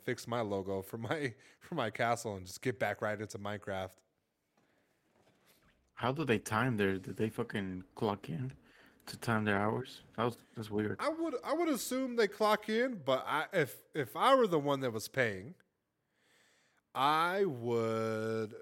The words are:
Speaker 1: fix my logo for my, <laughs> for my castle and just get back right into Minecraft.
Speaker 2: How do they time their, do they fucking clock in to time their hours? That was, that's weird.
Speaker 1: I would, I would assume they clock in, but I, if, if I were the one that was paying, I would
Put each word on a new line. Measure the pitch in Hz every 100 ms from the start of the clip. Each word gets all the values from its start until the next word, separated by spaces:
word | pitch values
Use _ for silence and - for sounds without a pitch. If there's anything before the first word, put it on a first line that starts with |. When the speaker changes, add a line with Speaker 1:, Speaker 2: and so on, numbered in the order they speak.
Speaker 1:
fix | - 123 -
my | 117
logo | 110 98 95 98
for | 95 113
my, | 110 156 139 - -
<laughs> | -
for | -
my | 165 113
castle | - 117 117 117 98
and | 90
just | -
get | 127 113
back | 104 104
right | 107 104
into | 107 104
Minecraft. | 101 104 - 95 95 - _ _ _ _ _ _ _ _ _ _ _ _ _ _ _ _ _ _ _
Speaker 2:
How | - 117
do | 139
they | 139 107
time | - 107 127 110
their, | 98 95
do | -
they | - 110
fucking | - 113 113 95 92 90
clock | - 110 98 -
in | 80 127 - _ - - _ -
to | -
time | - 110
their | 107 98
hours? | 104 120 127 - - -
That |
was, | 117 110 - -
that's | 107
weird. | 104 107 98
Speaker 1:
I | 269
would, | 320 330 254
I | 202
would | 302 339
assume | 254 - 254 262 240
they | 208
clock | - 214 208 -
in, | 220 262 226
but | 131 131 -
I, | 147 156
if, | 190 135 - -
if | 160 131 160
I | 220
were | 269 226
the | 165
one | 143 139
that | 131
was | 113 -
paying, | - 117 98 107 185 _ _ _ _ _ _ _ _ _ _ _ _ _
I | - 135 156 170 196
would | 196 123 117 117 113 113 113 110 110 113 107 113